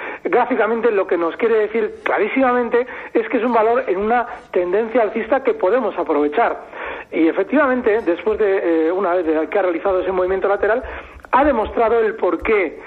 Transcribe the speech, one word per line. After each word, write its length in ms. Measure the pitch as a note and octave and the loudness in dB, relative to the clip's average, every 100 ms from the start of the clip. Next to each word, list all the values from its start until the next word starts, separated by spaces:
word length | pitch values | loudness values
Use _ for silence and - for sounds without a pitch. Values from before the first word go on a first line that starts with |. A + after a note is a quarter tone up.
| - - | -12 -8
gráficamente, 680 | - - A#3 A3+ G#3+ A#3 A#3 | 0 0 2 0 0 0 0
lo 160 | G3+ F#3 | 0 0
que 100 | F3+ | 0
nos 180 | E3 - | -2 0
quiere 240 | A3+ A3 | 0 2
decir 340 | G#3 A3 G#3+ - | 0 -2 -4 -4
clarísimamente 840 | - C3+ G#3 C4 C4 B3 A#3 A#3+ B3+ - - | -4 0 0 2 2 2 2 0 -2 -8 -4
es 120 | - A3 | -2 0
que 100 | C4 | -2
es 60 | |
un 80 | A#3+ | 0
valor 300 | A3+ A3 A#3+ B3+ | 2 2 2 0
en 120 | F#3 | -2
una 280 | G#3+ A#3+ A#3 - - | 0 0 -2 -10 -6
tendencia 500 | F#3+ F3 G3 A3+ A#3+ | -2 0 0 0 0
alcista 420 | G#3 A3+ - C4+ | 0 -2 0 0
que 120 | B3+ | 0
podemos 420 | - F#3 A#3+ G#3+ - | 0 2 2 0 -4
aprovechar. 680 | D#3+ D3 D3 A3+ G3+ - - - - - - | -2 0 0 2 0 -2 -12 -14 -12 -12 -8
Y 160 | - D#3+ | 0 2
efectivamente, 760 | D#3+ F#3+ C#4 C#4 B3+ A3+ G#3+ | 2 0 2 2 2 2 0
después 360 | A3 E3+ G#3+ G#3 | 0 -2 0 0
de, 500 | G#3 G3 E3+ E3 D#3+ | 2 2 2 2 2
eh, 40 | |
una 220 | F#3 F#3 | 0 0
vez 100 | F3+ | 0
de 240 | D#3+ D#3 D3+ | 0 0 0
que 100 | G#3 | 0
ha 40 | |
realizado 380 | F#3 E3 G3+ F#3 | 0 0 0 0
ese 120 | F#3 | 0
movimiento 360 | F#3 F#3 F#3+ F#3+ | 0 0 0 0
lateral, 340 | G3+ G3+ A#3 - - - - - | 0 0 0 -4 -14 -16 -18 -2
ha 140 | B3+ | 2
demostrado 560 | D4 A#3+ G3 - A3 A#3 | 4 2 -2 0 2 2
el 140 | A3 A3 | 0 0
porqué 640 | F#3 E3 D#3+ G#3 D#3+ - | -2 -2 0 0 0 -6